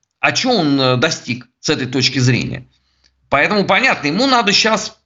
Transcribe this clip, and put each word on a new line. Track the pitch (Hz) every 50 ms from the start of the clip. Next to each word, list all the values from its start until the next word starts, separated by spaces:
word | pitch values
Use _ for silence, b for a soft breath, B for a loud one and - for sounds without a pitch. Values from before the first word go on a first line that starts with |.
| _ _ _ _
А | - 151
че | - - - 262 247
он, | 196 160 143 139 139
э, | 131 127 127
достиг | 127 151 165 160 - - 135 120 123 - _ _ _
с | - -
этой | 151 143 131
точки | 127 139 135 120 127 131 139
зрения? | 127 131 120 95 69 - - - - - _ _ _ _ _ _ _ _ _ _ _ _
Поэтому | 135 139 156 175 208 208 180
понятно, | - 196 202 254 262 - - 147
ему | 143 156 214 262
надо | 277 254 240 214 202 196
щас, | - - 220 220 - - - - _ _